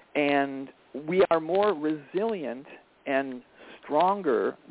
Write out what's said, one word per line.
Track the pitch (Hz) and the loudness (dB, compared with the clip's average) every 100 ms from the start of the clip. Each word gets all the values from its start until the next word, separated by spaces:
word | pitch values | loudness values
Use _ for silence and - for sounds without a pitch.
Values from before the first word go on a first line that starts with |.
| _ 147 | _ 0
And | 143 143 139 135 135 - _ 131 156 | 2 2 0 -4 -12 -16 _ -10 0
we | 185 - | 2 4
are | 165 | 2
more | 160 185 208 | 2 2 2
resilient | 160 151 156 139 180 226 208 131 123 147 - _ _ - | 0 -2 -4 -6 -4 -2 -4 -6 -10 -14 -20 _ _ -2
and | 135 139 127 - - - - | -2 -2 -8 -16 -20 -20 -20
stronger | - 147 180 202 170 110 101 131 - | -2 2 2 2 0 0 0 -4 -2